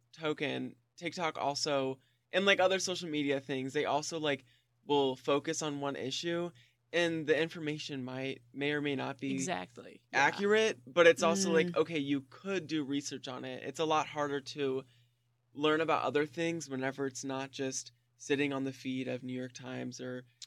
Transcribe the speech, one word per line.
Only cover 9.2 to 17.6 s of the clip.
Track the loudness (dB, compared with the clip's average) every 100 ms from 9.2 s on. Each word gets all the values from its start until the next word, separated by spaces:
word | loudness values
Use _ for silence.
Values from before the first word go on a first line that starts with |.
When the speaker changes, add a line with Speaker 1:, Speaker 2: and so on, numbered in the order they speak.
| -4 -4 -2
Speaker 2:
Exactly. | -4 -6 -14 -18 -20 _
Yeah. | 4 4 4
Speaker 1:
accurate, | 4 4 4 0 -2
but | 6 8
it's | 8
also | 6 4 4
like, | 4 4
Speaker 3:
Mm. | 2
Speaker 1:
okay, | 0 0
you | 0 -2 -4
could | -12 -6 -4 -2
do | -4 -2
research | -4 -4 -8 -10
on | -10 -8
it. | -8
It's | -6 -2
a | 2
lot | 2 0
harder | -2 -2 -2
to | -6 -4 -2 -2 -6 _ _ _ _ _ _
learn | 0 2 4
about | 2 2
other | 2 2 0
things | 0 -2 -2 -4
whenever | -4 -2 -2 -4
it's | -4 -8
not | -6 -6
just | -4